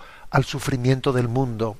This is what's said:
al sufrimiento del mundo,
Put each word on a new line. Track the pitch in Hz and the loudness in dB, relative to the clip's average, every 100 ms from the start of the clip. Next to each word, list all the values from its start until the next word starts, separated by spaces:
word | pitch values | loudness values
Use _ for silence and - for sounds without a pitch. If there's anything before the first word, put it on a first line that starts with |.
| - - - | -14 -18 -2
al | 139 | 0
sufrimiento | 127 139 - 135 123 131 143 | 0 -2 -2 0 2 2 2
del | 127 120 | 0 2
mundo, | 120 131 110 113 | 0 0 -2 -4